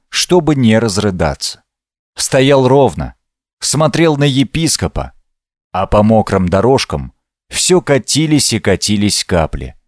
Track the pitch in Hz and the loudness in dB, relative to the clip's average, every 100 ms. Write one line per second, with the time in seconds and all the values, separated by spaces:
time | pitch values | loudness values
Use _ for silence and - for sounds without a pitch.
0 | _ - - 180 156 139 117 110 113 95 | _ -6 0 2 2 2 4 2 0 -2
1 | 104 90 80 71 - - _ _ _ _ | -2 -2 -4 -4 -10 -12 _ _ _ _
2 | _ - - 135 135 139 127 139 123 - | _ -8 -2 2 4 4 4 4 2 -2
3 | 64 - _ _ _ - - - 156 147 | -10 -14 _ _ _ -10 -6 -2 0 2
4 | 165 143 143 131 127 151 160 - 90 - | 0 2 0 0 0 -2 -2 -2 -4 -6
5 | 67 - _ _ _ _ _ 90 98 104 | -10 -14 _ _ _ _ _ -6 0 2
6 | 104 110 98 98 90 95 113 135 - 76 | 4 2 2 -2 0 0 2 0 -2 -8
7 | 64 _ _ _ - - - 180 - 135 | -10 _ _ _ -12 -4 0 0 2 -2
8 | - 135 156 151 - 110 - 90 - 104 | 0 -2 0 0 0 -2 -2 -2 0 0
9 | 101 - - - 76 71 65 - | 0 -2 -2 -2 -2 -6 -12 -16